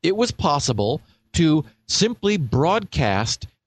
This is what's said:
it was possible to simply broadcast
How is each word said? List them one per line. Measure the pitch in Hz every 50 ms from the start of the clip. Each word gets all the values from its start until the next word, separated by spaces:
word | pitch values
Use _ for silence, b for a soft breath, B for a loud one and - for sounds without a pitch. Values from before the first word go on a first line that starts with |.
| -
it | 165 190
was | 214 240 -
possible | - - - 185 147 139 - - 123 107 104 104 127 160 - b b b b _ -
to | - 170 160 151 156 147 B B B B
simply | - - - 190 226 247 - - 202 214
broadcast | 202 143 113 117 127 143 170 196 226 214 - - - 139 107 98 95 110 110 - - - - _ _ _